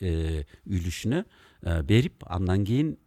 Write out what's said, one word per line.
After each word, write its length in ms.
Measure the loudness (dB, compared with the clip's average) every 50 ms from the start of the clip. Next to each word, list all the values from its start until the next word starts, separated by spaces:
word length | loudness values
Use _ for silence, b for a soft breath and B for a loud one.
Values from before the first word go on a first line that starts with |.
э, 440 | -4 -2 -2 0 -2 -2 -2 -4 -6 b b b b
үлүшүнө, 580 | -4 -4 -2 -2 -2 -6 -4 -4 -2 -2 -2 -4 -6 b b b b b b -4
э, 200 | -2 0 0 2
берип, 400 | 4 4 4 4 4 -2 -10 -12
андан 380 | -6 -4 -2 0 2 2 2 2
кийин 320 | 2 2 0 0 0 -2 -6 _